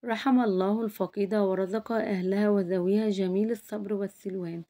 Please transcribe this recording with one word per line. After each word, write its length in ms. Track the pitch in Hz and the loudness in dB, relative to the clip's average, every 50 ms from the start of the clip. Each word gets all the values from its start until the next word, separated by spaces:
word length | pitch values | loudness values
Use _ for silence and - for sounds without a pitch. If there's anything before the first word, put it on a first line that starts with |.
| - | -4
رحم 340 | 240 226 214 - 269 254 254 | -4 -4 -2 2 4 4 4
الله 420 | 247 220 190 185 185 196 208 226 | 4 4 2 2 2 2 2 0
الفقيدة 600 | 226 214 214 - 190 175 - - 190 185 208 214 202 | 0 -4 -2 -4 -4 -4 -2 -2 -2 0 2 2 2
ورزق 480 | 190 190 185 190 180 190 220 214 - | 2 2 0 -2 -2 -2 -6 -4 -2
أهلها 580 | 233 226 - - 208 185 180 185 190 202 208 208 | -2 -2 -2 -2 -2 -2 -2 0 0 2 2 4
وذويها 600 | 208 202 190 170 185 185 175 185 196 208 220 214 | 4 2 2 0 0 0 2 2 2 2 2 0
جميل 420 | 202 185 190 185 185 196 214 220 | 0 0 0 0 2 0 0 0
الصبر 420 | 233 226 - - - 214 208 196 214 | -2 -6 -6 -12 -10 -10 -6 -4 -4
والسلوان. 680 | 196 202 196 - - - 202 185 190 180 170 170 170 165 _ | -4 -4 -6 -8 -10 -10 -8 -6 -6 -6 -6 -8 -8 -12 _